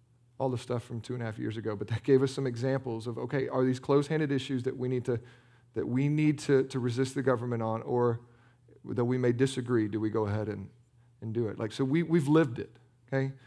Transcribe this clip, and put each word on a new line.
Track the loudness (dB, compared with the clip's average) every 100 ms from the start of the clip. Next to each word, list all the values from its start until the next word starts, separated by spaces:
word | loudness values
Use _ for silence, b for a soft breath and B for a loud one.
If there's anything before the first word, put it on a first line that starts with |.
| _ _ _ -4
all | -2
the | -2
stuff | -4 -6
from | -4 -10
two | -8
and | -6
a | -6
half | -4
years | -6 -4
ago, | -4 -4
but | -4
that | -2
gave | 6 6
us | 6
some | 0 -4
examples | -2 -2 -2 -2 -6 -6
of, | -6
okay, | -4 -2 -2
are | 2
these | 2 2
close-handed | 2 2 4 0 0
issues | -2 -2 -2
that | -2 -4
we | -2
need | -2 0
to | -2 -4 b b b b -6
that | -2
we | 0 2
need | 4 2 2
to, | 4 4 4
to | 0
resist | -2 0 -2 0
the |
government | 2 2 0 -2
on, | -2 -2
or | 0 2 2 0 b b b b _ -18 -8
that | -2 0
we | 2
may | 2
disagree, | 4 2 0 0 0 0
do | -2
we | -2
go | 0 0
ahead | -2 -4
and, | -8 -10 -18 _ _ _ -14
and | -6
do | -4 -4
it? | -4
Like, | -6
so | -2
we, | 0 0
we've | 2 2 4
lived | 4 4 -2
it, | -10 -14 _ _ -4
okay? | -2 -2 -6